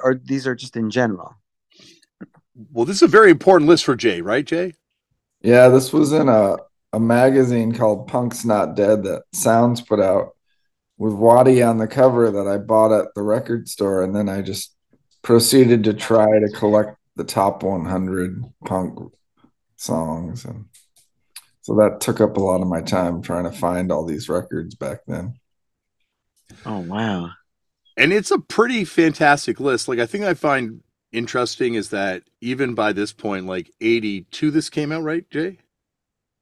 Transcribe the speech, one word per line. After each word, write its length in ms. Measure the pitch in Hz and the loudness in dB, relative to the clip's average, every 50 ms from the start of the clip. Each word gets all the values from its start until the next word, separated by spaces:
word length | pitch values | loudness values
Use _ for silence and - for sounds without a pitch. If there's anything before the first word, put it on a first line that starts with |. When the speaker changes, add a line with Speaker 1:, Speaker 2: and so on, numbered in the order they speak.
| - | 0
Speaker 1:
or 160 | 131 131 127 | -2 -2 -2
these 240 | 127 131 135 135 127 | -4 -6 -6 -4 -4
are 100 | 131 123 | -4 -6
just 200 | 120 135 127 - | -6 -10 -12 -8
in 160 | 120 110 107 | -6 -6 -2
general? 420 | 101 127 120 110 98 85 80 - - _ _ _ _ _ _ _ _ _ - - _ _ _ _ _ - - - _ _ _ _ _ 123 110 - | 0 0 0 0 -2 -6 -12 -18 -20 _ _ _ _ _ _ _ _ _ -20 -20 _ _ _ _ _ -20 -20 -20 _ _ _ _ _ -20 -20 -10
Speaker 2:
Well, 140 | - 117 120 | -4 -4 -2
this 120 | 160 202 | -2 2
is 60 | 196 240 | 4 4
a 40 | |
very 240 | 208 147 220 220 185 | 6 8 8 8 8
important 380 | 160 127 - 190 190 170 147 160 | 6 6 6 6 6 6 6 6
list 160 | 175 156 - | 4 4 4
for 100 | 156 127 | 0 -2
Jay, 260 | 110 - 110 92 87 | 0 0 0 0 0
right, 240 | 85 101 113 139 165 | -2 -2 -2 -2 -2
Jay? 280 | - 160 170 185 185 - _ _ _ _ _ _ _ _ _ _ _ _ _ | -4 -4 -4 -4 -6 -10 _ _ _ _ _ _ _ _ _ _ _ _ _
Speaker 3:
Yeah, 280 | - 113 120 123 127 127 | 2 6 8 8 8 8
this 240 | 123 135 131 - 156 | 8 6 2 2 0
was 180 | 156 151 143 | 0 2 2
in 160 | 151 156 143 | 2 0 2
a, 300 | 131 113 107 101 98 - - - _ _ _ _ - | 4 4 4 4 2 0 -4 -8 _ _ _ _ -8
a 80 | - 110 | -4 -2
magazine 720 | 113 113 120 120 131 135 135 135 131 123 123 117 110 113 113 | 0 2 2 4 4 4 4 4 2 2 0 -2 -2 -2 -2
called 360 | 117 117 107 104 95 - - | 0 0 0 0 -2 -6 -6
Punk's 340 | - 123 123 117 - - 117 | -4 -4 -4 -4 -6 -6 -2
Not 320 | 117 107 101 87 76 80 | 0 0 0 0 -2 -2
Dead 280 | 104 98 104 110 104 95 | 0 2 2 2 0 0
that 200 | 95 82 - - _ - | -6 -8 -8 -10 _ -8
Sounds 460 | - - 120 113 117 120 120 120 120 | -4 0 2 2 2 2 2 0 -4
put 220 | - - 107 101 | -4 -4 -2 0
out 340 | 95 95 95 95 - - _ _ _ _ _ _ _ _ _ _ _ _ _ | 0 2 0 0 -2 -6 _ _ _ _ _ _ _ _ _ _ _ _ _
with 160 | - 107 110 101 | -6 -6 -6 -2
Waddy 500 | 98 113 117 135 127 127 135 131 123 120 | 2 6 6 8 8 8 6 6 6 4
on 140 | 117 113 | 2 2
the 100 | 110 110 | 0 -2
cover 420 | 107 - 135 127 131 120 120 117 110 | -2 0 2 2 4 4 2 2 0
that 160 | 101 101 98 | 0 -2 -4
I 120 | 98 101 | -2 -4
bought 340 | 101 98 107 110 110 110 110 | -4 -2 2 2 4 4 4
at 220 | 110 101 - - - | 4 2 0 -2 -6
the 60 | 104 | -6
record 480 | 104 104 107 127 131 - 117 117 120 - | -4 -2 -2 -2 -2 -4 -8 -8 -8 -10
store, 340 | - - 101 98 95 92 92 | -8 -4 -4 -2 -2 -2 -2
and 100 | 95 98 | -2 -2
then 140 | 101 104 | -4 -4
I 140 | 101 98 101 | -4 -6 -6
just 340 | 95 98 101 - - - _ _ _ _ _ _ _ _ _ _ | -8 -8 -10 -10 -12 -16 _ _ _ _ _ _ _ _ _ _
proceeded 640 | - - 117 117 117 - 139 135 127 117 120 110 104 | 0 4 4 4 4 6 6 6 6 6 6 2 2
to 80 | 107 104 | 0 -2
try 340 | 107 - - 113 110 107 107 107 107 | -2 -2 0 2 4 4 4 4 2
to 100 | 107 104 | 2 0
collect 480 | 107 - 110 104 107 107 104 - - _ _ _ _ | -2 -2 0 2 2 2 0 -2 -8 _ _ _ _
the 80 | - 82 | -12 -10
top 400 | - - - 98 101 98 - - | -6 -2 -2 0 0 -2 -4 -6
one 220 | 95 98 87 80 | -6 -4 -4 -4
hundred 580 | 90 95 95 92 92 92 92 90 92 95 110 123 - _ _ - | -4 -4 -4 -4 -4 -4 -4 -6 -6 -8 -10 -14 -14 _ _ -10
punk 480 | - 95 92 90 76 - - - - _ _ _ _ _ _ _ _ _ _ _ _ _ | -6 -6 -4 -4 -6 -10 -14 -18 -18 _ _ _ _ _ _ _ _ _ _ _ _ _
songs, 680 | - - - 85 80 82 78 80 82 90 85 - - - | -14 -8 -6 -6 -4 -4 -6 -8 -8 -10 -12 -12 -14 -14
and 220 | - - - - _ _ _ _ _ _ _ _ _ _ _ _ _ - - _ _ _ _ | -14 -16 -16 -18 _ _ _ _ _ _ _ _ _ _ _ _ _ -20 -20 _ _ _ _
so 120 | - 110 110 | -8 -2 2
that 260 | 107 107 101 - - | 2 2 2 0 -2
took 180 | - 123 110 - | -6 -4 0 0
up 160 | 107 101 - | 0 0 0
a 60 | 101 | -2
lot 180 | 95 95 92 92 | -2 0 -2 -2
of 80 | 92 | -2
my 140 | 90 85 82 | -4 -6 -6
time 400 | 76 - 101 92 87 87 85 85 | -6 -4 -4 -2 -2 -4 -4 -6
trying 240 | - - 87 87 87 | -8 -6 -6 -6 -6
to 60 | 85 - | -8 -8
find 400 | - 90 87 90 90 92 90 82 | -4 -4 -4 -2 -2 -4 -4 -4
all 100 | 73 82 | -4 -4
these 240 | 82 76 73 - | -6 -8 -8 -6
records 480 | - 82 90 - - - 80 82 92 - | -6 -6 -6 -6 -6 -10 -10 -10 -12 -14
back 240 | - - 67 - - _ | -12 -10 -10 -12 -12 _
then. 320 | - 80 80 90 113 123 _ _ _ _ _ _ _ _ _ _ _ _ _ _ _ _ _ _ _ _ _ _ _ - - - | -12 -12 -10 -10 -12 -14 _ _ _ _ _ _ _ _ _ _ _ _ _ _ _ _ _ _ _ _ _ _ _ -20 -18 -14
Speaker 1:
Oh, 140 | 110 107 95 | -12 -12 -10
wow. 500 | 87 85 98 107 113 110 95 87 87 87 - _ _ _ _ _ _ _ _ _ _ _ - | -10 -10 -8 -6 -6 -6 -6 -6 -8 -12 -14 _ _ _ _ _ _ _ _ _ _ _ -2
Speaker 2:
And 160 | - 131 339 | -2 0 2
it's 200 | 370 214 - - | 0 0 0 -2
a 80 | 392 285 | -4 -4
pretty 440 | - - - - 233 247 247 226 180 | -4 -4 -2 -2 0 0 0 -4 -6
fantastic 800 | - - 175 165 160 147 - 156 143 143 143 - 127 107 - | -4 0 2 2 2 2 2 2 2 2 2 0 -6 -6 -4
list. 260 | 135 139 123 113 - | -2 -2 -2 -2 -4
Like, 120 | 143 123 117 | -4 -4 -4
I 60 | 117 | -4
think 200 | 113 - 202 208 | -4 -4 -6 -4
I 80 | 190 165 | -4 -4
find 480 | - - 147 139 131 120 110 117 - _ _ _ _ _ _ | -2 -2 -2 -2 -2 -4 -8 -12 -16 _ _ _ _ _ _
interesting 640 | - 117 120 - - 127 123 - - - 135 117 117 | -10 -8 -8 -6 -4 -4 -4 -4 -4 -4 -4 -4 -4
is 160 | 107 98 - | -4 -6 -6
that 320 | 110 98 98 95 92 87 _ _ _ - | -6 -6 -4 -4 -6 -8 _ _ _ -12
even 360 | 117 120 131 131 139 123 117 | -10 -8 -6 -4 -4 -6 -4
by 180 | 113 107 107 98 | -2 -2 -2 -2
this 180 | 101 104 104 | -4 -6 -6
point, 340 | - _ - 104 98 92 92 | -8 _ -8 -8 -6 -6 -8
like, 260 | 92 92 92 82 _ _ - | -8 -10 -10 -10 _ _ -6
eighty-two 680 | 110 113 117 117 110 104 98 92 85 _ - - 151 151 | -2 -2 -2 -2 -2 -6 -8 -8 -12 _ -10 -4 -4 -2
this 180 | 143 156 - - | -2 -2 -4 -4
came 220 | - 156 151 147 | -8 -8 -6 -6
out, 120 | 156 165 160 | -8 -8 -8
right, 260 | 151 160 170 - _ | -6 -8 -8 -10 _
Jay? 280 | - 147 165 190 185 _ _ _ _ _ _ _ _ _ _ _ _ _ _ _ _ _ | -10 -8 -8 -8 -10 _ _ _ _ _ _ _ _ _ _ _ _ _ _ _ _ _